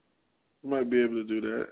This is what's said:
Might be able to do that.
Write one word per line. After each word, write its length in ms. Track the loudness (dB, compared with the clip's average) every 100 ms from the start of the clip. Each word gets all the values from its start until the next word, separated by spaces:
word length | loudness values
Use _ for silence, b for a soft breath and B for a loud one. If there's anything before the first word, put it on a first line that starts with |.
| _ _ _ _ _ _
Might 240 | -4 -2 2
be 120 | 4
able 120 | 4 0
to 80 |
do 180 | -2 -2
that. 240 | -2 -4 -6